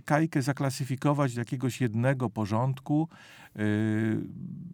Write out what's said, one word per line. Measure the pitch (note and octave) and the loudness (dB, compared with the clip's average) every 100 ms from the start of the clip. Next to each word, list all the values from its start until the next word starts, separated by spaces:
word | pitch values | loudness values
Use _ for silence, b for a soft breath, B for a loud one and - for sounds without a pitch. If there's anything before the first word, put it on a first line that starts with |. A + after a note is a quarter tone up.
Kajkę | - D3+ D#3+ D3+ | 0 2 4 0
zaklasyfikować | C3 C3+ C#3 C3 C3+ C3 D3+ C#3+ C#3 | 0 0 0 -2 -4 0 2 2 2
do | A#2+ | 0
jakiegoś | A#2 C3+ B2+ - | -4 -2 -2 0
jednego | B2 A2 B2+ C3+ A#2+ | 0 2 2 2 0
porządku. | G#2+ G2+ A2 C3 C3 - D3 D#3+ B B B B - | -2 0 0 0 -2 0 0 0 B B B B -2
Y, | G#2 G#2 A2 G#2+ A2 G#2+ - - - - - | 0 2 2 2 2 0 -4 -10 -12 -12 -14